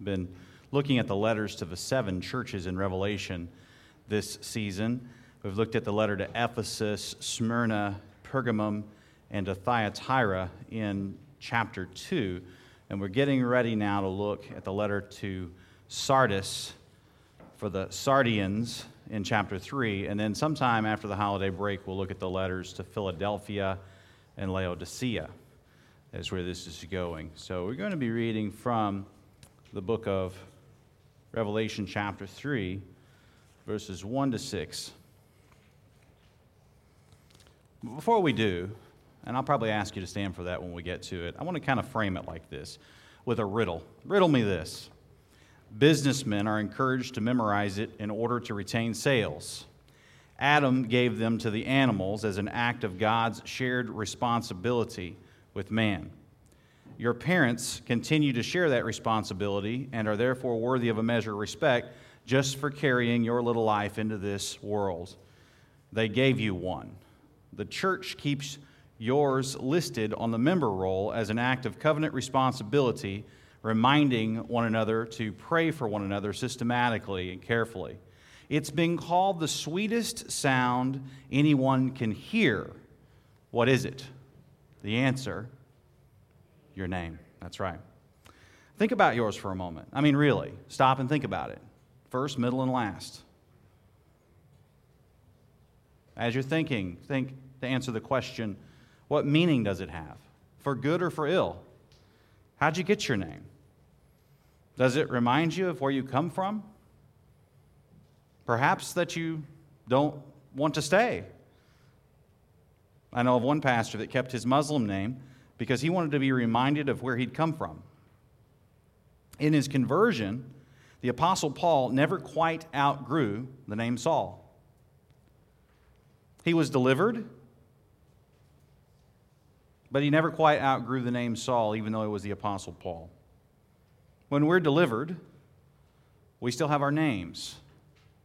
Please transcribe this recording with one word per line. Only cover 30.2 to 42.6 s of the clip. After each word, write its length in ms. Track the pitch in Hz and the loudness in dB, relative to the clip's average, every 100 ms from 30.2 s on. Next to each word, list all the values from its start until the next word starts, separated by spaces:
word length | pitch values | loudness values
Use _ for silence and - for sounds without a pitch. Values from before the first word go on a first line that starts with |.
| 92 92 - - - - _ _ _ _ _ | -2 -6 -18 -20 -20 -20 _ _ _ _ _
Revelation 520 | - 104 107 110 - 95 | -4 -2 -2 -2 -4 -4
chapter 400 | 107 104 98 98 | -2 -4 -4 -12
three, 560 | - 139 139 92 92 98 - - - _ _ _ _ - | -10 -6 -4 -4 -6 -10 -20 -20 -20 _ _ _ _ -8
verses 400 | 107 - 95 98 | -8 -6 -12 -6
one 260 | 131 139 | -2 0
to 80 | 113 | -2
six. 520 | - 98 78 - - - _ _ _ _ _ _ _ _ _ _ _ _ _ _ _ _ _ _ _ _ _ - _ - - _ _ _ | -4 -6 -6 -10 -14 -16 _ _ _ _ _ _ _ _ _ _ _ _ _ _ _ _ _ _ _ _ _ -20 _ -20 -20 _ _ _
Before 380 | 117 127 151 233 | -14 -6 2 4
we 100 | 170 | 4
do, 400 | 110 110 87 92 110 - - - - - | 4 2 0 -4 -10 -18 -20 -20 -16 -6
and 100 | 123 | -4
I'll 80 | |
probably 260 | 131 143 113 | 0 2 2
ask 260 | 107 98 - | 0 -2 -6
you 60 | |
to 60 | 92 | -8
stand 280 | - 98 87 | -6 -6 -6
for 80 | |
that 180 | 87 87 | -6 -6
when 100 | 87 | -6
we 100 | 85 | -8
get 220 | 87 87 | -6 -8
to 240 | - 92 85 | -8 -8 -8
it, 80 | - | -8
I 60 | |
want 120 | 151 165 | -6 -4
to 60 | |
kind 180 | - 123 | 2 2
of 80 | 95 | 2
frame 280 | 113 104 90 | 0 -2 -2
it 100 | - | -6
like 240 | 82 - | -12 -12
this, 300 | 69 | -14